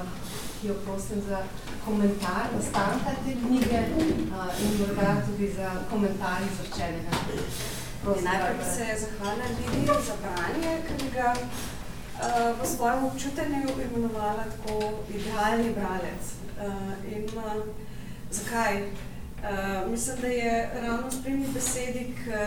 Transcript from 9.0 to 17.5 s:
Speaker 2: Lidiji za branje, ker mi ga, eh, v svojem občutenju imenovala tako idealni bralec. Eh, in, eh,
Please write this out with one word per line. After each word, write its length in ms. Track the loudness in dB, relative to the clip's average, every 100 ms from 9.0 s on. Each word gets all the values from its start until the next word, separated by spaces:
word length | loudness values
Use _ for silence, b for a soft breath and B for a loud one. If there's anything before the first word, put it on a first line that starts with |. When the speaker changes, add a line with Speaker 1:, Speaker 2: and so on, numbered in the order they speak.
| -2 -4 -2 -2 -2
Speaker 2:
Lidiji 400 | -2 0 2 4 4 2
za 80 | -2
branje, 560 | -2 -2 0 0 0 0
ker 140 | -2 -2
mi 140 | -2
ga, 240 | 2 2
eh, 1160 | 2 -2 -4 -6 -6 -8 -8 -8 -4 0 4 4
v 120 | 2 0
svojem 380 | 2 2 4
občutenju 640 | 2 0 -4 -2 0 0 0 0
imenovala 640 | -2 0 0 0 0 0 -2
tako 300 | -4 -2 0 0 -2 -4
idealni 640 | -4 -2 2 2 4 2
bralec. 520 | 2 0 0 -2 -4 -6 -6 -6
Eh, 140 | -6 -4 -4 -4 -4 -6
in, 160 | -4
eh, 380 | -4 -4 -2